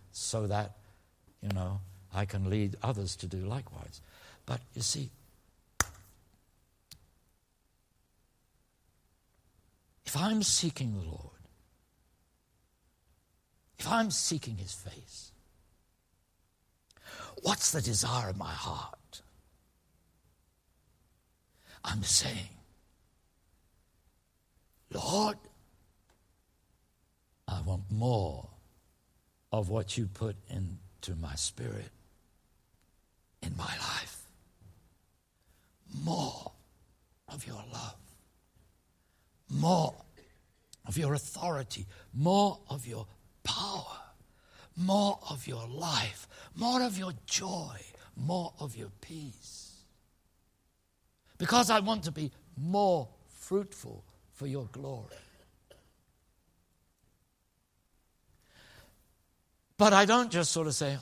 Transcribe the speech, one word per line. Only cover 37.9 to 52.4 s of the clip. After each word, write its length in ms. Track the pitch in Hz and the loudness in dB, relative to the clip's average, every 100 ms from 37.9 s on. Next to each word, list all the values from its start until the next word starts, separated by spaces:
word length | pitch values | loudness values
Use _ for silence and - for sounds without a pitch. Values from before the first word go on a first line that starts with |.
| 92 - - _ _ _ _ _ _ _ _ _ _ _ _ - | -14 -20 -20 _ _ _ _ _ _ _ _ _ _ _ _ -4
More 420 | 135 160 180 156 - - - - _ _ _ _ - - | 2 6 6 4 -2 -16 -20 -20 _ _ _ _ -16 -6
of 100 | 104 | 0
your 180 | 147 | 2
authority. 720 | 143 - - 175 151 131 - 95 - - | 0 -2 -4 -2 -2 -4 -8 -10 -14 -10
More 460 | 123 160 196 202 - - | 0 6 6 6 2 -8
of 160 | 143 120 | -8 -6
your 220 | 110 107 - - _ | -8 -10 -14 -20 _
power." 560 | - - 302 185 - - - - - _ _ - - - | -6 -4 -4 -6 -8 -12 -16 -20 -20 _ _ -20 -12 0
More 420 | 180 101 202 - - | 4 6 6 2 -4
of 180 | 139 - | -8 -6
your 200 | 120 117 | -8 -6
life, 640 | 131 165 139 113 - - - - | -6 0 0 0 -4 -14 -20 -14
more 280 | 165 233 254 | -2 2 4
of 160 | 247 190 | 2 0
your 140 | 185 127 - | -4 -6 -2
joy, 500 | - 190 180 151 104 - - - - | -2 0 -4 -6 -10 -16 -20 -16 -4
more 360 | 131 180 170 - | 0 0 -2 -6
of 180 | 147 113 | -8 -8
your 140 | 101 - | -12 -14
peace. 720 | - 160 143 107 - - - - - _ _ _ _ _ _ _ _ _ _ _ _ _ _ - | -14 -12 -12 -14 -16 -16 -18 -20 -20 _ _ _ _ _ _ _ _ _ _ _ _ _ _ -6
Because 320 | 175 233 208 | 4 6 8
I 100 | 220 | 6
want 240 | 196 220 | 4 0
to 80 | 165 | -2
be 180 | 151 151 - | -4 -6 -8